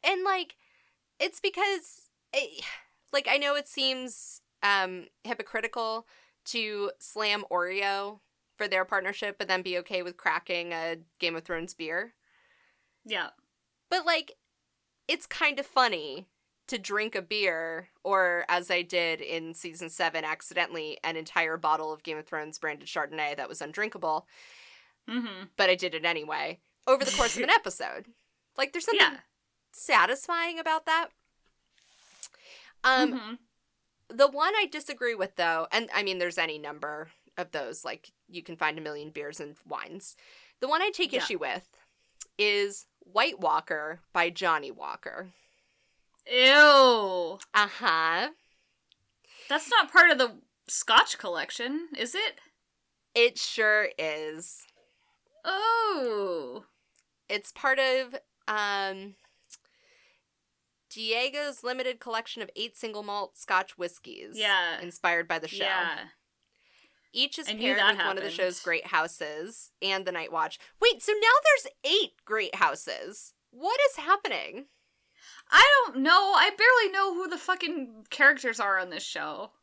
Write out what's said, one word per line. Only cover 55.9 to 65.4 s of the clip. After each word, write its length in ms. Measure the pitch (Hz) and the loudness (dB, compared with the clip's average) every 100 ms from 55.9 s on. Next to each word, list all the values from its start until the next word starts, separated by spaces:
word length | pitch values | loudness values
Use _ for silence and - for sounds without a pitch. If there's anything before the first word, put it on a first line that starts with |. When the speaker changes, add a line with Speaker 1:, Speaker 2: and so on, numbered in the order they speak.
| 349 247 208 196 170 131 123 - _ _ _ _ _ _ | 0 -2 -2 -2 -4 -6 -12 -18 _ _ _ _ _ _
Speaker 1:
It's 240 | 208 - | -6 -6
part 260 | - 277 262 | -2 0 2
of, 380 | 262 262 254 269 _ _ - | 2 2 -2 -12 _ _ -4
um, 680 | 214 208 196 196 190 196 190 _ _ _ - _ _ _ _ _ _ _ _ _ _ _ _ _ | -2 -2 -2 -4 -6 -12 -18 _ _ _ -20 _ _ _ _ _ _ _ _ _ _ _ _ _
Diego's 720 | 214 220 226 254 285 294 277 | -10 -4 -2 -2 -4 -6 -6
limited 380 | 247 254 254 240 | -6 -4 -6 -6
collection 420 | - 226 226 233 | -6 -6 -6 -12
of 80 | 208 - | -12 -10
eight 200 | 220 - | -10 -8
single 260 | 226 208 | -8 -8
malt 340 | 208 202 190 - | -6 -6 -6 -10
Scotch 380 | - 190 190 - | -2 0 -2 -6
whiskies 580 | 175 - - - 107 190 | -8 -8 -14 -18 -12 -2
Speaker 2:
Yeah. 420 | 214 196 175 165 | 2 2 0 -4
Speaker 1:
inspired 480 | 175 - 180 170 170 | -8 -4 0 0 -2
by 100 | |
the 100 | 165 | -4